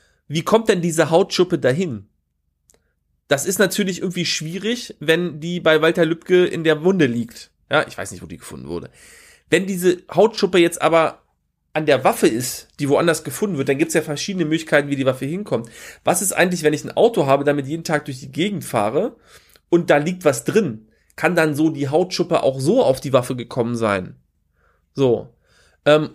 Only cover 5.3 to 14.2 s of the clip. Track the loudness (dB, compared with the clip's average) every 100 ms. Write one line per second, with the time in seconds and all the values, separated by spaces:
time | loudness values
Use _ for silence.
5.3 | -6 -8 -2 2 4 4 2 0 0 2
6.3 | 4 4 0 0 2 2 2 2 0 -4
7.3 | -10 -20 _ _ -2 -2 -8 -12 -12 -16
8.3 | -16 -16 -16 -10 -10 -10 _ -20 -20 -20
9.3 | _ _ -2 0 0 0 0 _ 2 2
10.3 | 2 0 2 2 2 0 2 0 -4 _
11.3 | _ _ _ _ -6 2 2 2 4 2
12.3 | 2 -4 -8 -16 _ 2 2 4 0 -4
13.3 | -6 -4 -2 -2 0 0 0 -2 -6